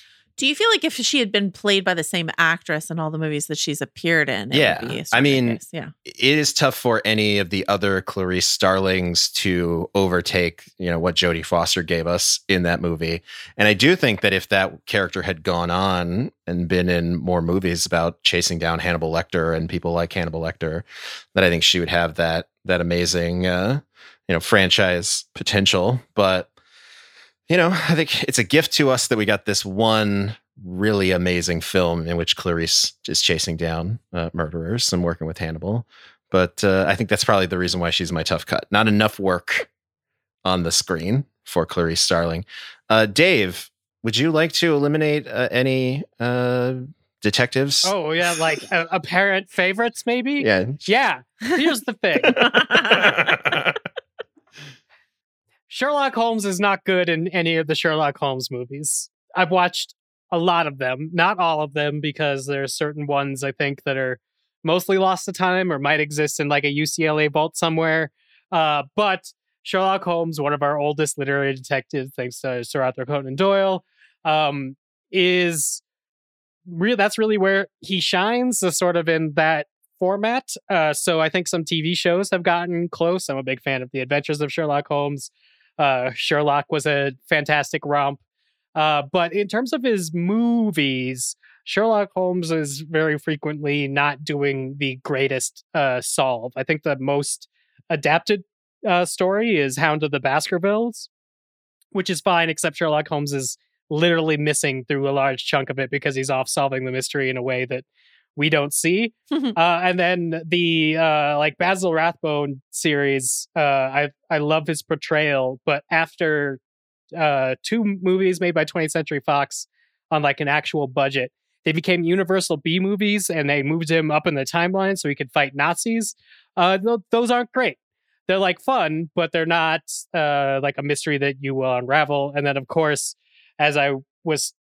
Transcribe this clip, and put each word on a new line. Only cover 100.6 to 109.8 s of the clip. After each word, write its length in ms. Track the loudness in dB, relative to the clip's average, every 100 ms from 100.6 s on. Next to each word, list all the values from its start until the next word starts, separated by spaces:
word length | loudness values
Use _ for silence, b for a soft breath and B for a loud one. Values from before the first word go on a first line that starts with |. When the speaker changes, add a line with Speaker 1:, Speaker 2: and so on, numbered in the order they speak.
| 0 0 -2 -6 -16 _ _ _ _ _ _ _ _
Speaker 3:
which 200 | -6 -4
is 100 | -2
fine, 300 | 2 2 2
except 260 | 0 -4 0
Sherlock 300 | 0 0 0
Holmes 260 | -4 -2
is 240 | -2 -4 -10 _ _ _
literally 480 | 0 2 4 2 0
missing 480 | 0 0 -2 -4
through 240 | -4 -2 0
a 40 |
large 320 | 0 0 -2
chunk 260 | -2 -2 -2
of 80 | -4
it 140 | -4
because 240 | -4 -4 -4
he's 120 | -2
off 200 | -2 -2
solving 380 | -2 -2 -2 -4
the 60 |
mystery 380 | -4 -4 -4 -2
in 60 | -2
a 60 |
way 220 | -4 -4 -4
that 180 | -6 -10 b b b b
we 140 | -2 2
don't 220 | 2 2
see. 380 | 0 0 0 0 -6
Speaker 1:
<laughs> 40 | _
Speaker 3:
Uh, 480 | -2 0 2 2 4